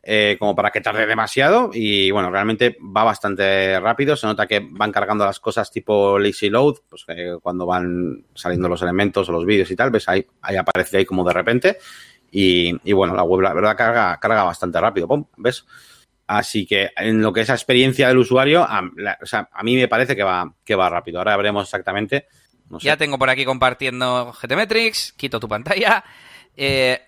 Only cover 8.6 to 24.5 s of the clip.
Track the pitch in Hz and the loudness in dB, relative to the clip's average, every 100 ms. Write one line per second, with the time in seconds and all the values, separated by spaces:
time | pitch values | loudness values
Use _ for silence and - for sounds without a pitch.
8.6 | 90 87 90 92 101 101 90 85 90 104 | -2 -2 -2 0 0 -2 -2 -2 2 0
9.6 | 90 92 131 110 - 95 - _ - 95 | 0 -2 0 0 0 -2 -2 _ -6 -2
10.6 | - 90 92 98 95 95 87 87 92 123 | -2 -2 0 0 0 0 0 0 0 2
11.6 | 185 214 - - - _ _ 98 95 87 | 0 0 -14 -20 -20 _ _ 2 4 4
12.6 | 85 87 90 98 92 90 85 92 92 82 | 2 -2 0 2 2 2 2 2 2 2
13.6 | 107 107 117 117 95 82 107 110 90 85 | 0 2 0 2 0 0 0 2 0 -2
14.6 | 92 85 85 98 85 147 - _ 139 - | -4 0 0 0 -2 -2 -4 _ -4 -4
15.6 | _ - - - _ _ - 104 104 110 | _ -20 -20 -20 _ _ -2 -2 -2 -6
16.6 | 90 98 98 - 104 110 110 101 113 123 | 0 0 0 -2 0 2 2 0 0 -2
17.6 | - 127 131 131 127 127 120 127 135 165 | 2 4 4 2 4 4 4 4 4 2
18.6 | - 104 92 80 101 95 - 107 - - | 2 -2 -4 -8 -8 -6 -6 -6 -6 -6
19.6 | 107 127 123 113 123 107 98 90 85 _ | 0 2 2 2 0 0 0 0 -4 _
20.6 | - 101 90 87 85 85 98 101 104 104 | -4 0 0 0 -6 -4 0 2 0 -2
21.6 | 95 101 95 98 107 - _ _ _ _ | -4 -6 -4 -6 -4 -4 _ _ _ _
22.6 | _ 85 143 151 151 135 131 131 131 131 | _ -6 -2 -2 -2 0 0 0 -2 0
23.6 | 127 123 135 123 127 123 120 - 123 | 0 0 -6 -4 -2 -2 -4 -10 -4